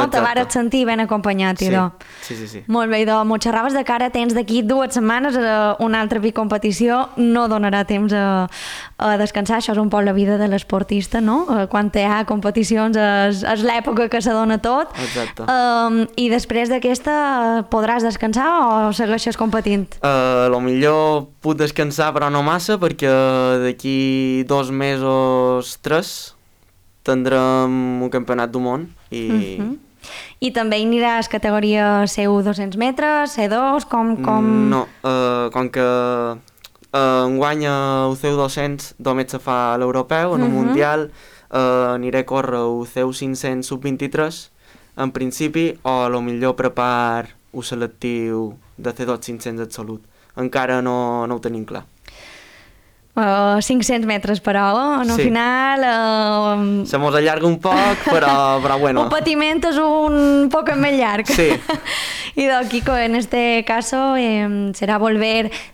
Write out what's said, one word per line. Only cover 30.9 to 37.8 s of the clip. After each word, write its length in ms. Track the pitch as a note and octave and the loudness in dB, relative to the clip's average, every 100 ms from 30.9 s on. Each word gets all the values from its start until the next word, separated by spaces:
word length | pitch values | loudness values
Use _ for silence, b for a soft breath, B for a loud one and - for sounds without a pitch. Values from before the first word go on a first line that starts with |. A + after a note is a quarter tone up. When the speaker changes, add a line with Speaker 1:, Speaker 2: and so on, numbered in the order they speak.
| A#3 A#3+ A#3 A3+ | 0 0 0 -2
Speaker 1:
categoria 760 | G#3+ G#3+ G#3 G#3 G#3 G#3 G#3 G3+ | -4 0 0 2 2 2 2 0
C 180 | - G3+ | 0 0
u 140 | G3+ | 2
dos-cents 340 | G3+ G3 G3 F#3+ | 0 -2 -4 -4
metres, 540 | B3 C4 D4+ D4+ D4 | -2 0 0 0 0
C 160 | C#4+ G#3 | -2 -2
dos, 360 | A3 C4+ C4+ | 0 0 0
com, 320 | - A#3+ A3+ A3 | -2 -2 0 0
com? 480 | A3 G#3+ G#3+ C3 C3+ | 0 2 2 2 2
Speaker 2:
No, 160 | C3+ A#2+ - | 2 -2 -6
eh, 460 | C3 C3 B2+ B2 A#2+ | -2 0 0 0 -2
com 160 | B2+ B2+ | -2 -2
que, 120 | C3 | 0
eh, 1400 | B2 B2 B2 B2 A#2+ A#2 - _ - _ _ C#3 C3+ B2+ B2+ | 2 2 0 -2 -4 -6 -14 _ -20 _ _ 0 2 2 2
enguany, 380 | C3 D3 D3+ D3 | 0 0 0 -2
eh, 400 | C#3 | -2